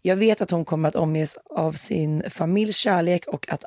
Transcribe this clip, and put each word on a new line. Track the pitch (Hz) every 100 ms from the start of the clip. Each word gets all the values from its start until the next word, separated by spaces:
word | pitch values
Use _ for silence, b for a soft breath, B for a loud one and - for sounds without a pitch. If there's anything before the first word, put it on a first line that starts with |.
Jag | 185 190
vet | 220 214
att | 190
hon | 170
kommer | 160 160 156
att |
omges | - 165 156 156 - -
av | - 160
sin | 156 - - 156 156 -
familjs | - 165 190 214 202
kärlek | 233 180 170 180 -
och | - -
att | 147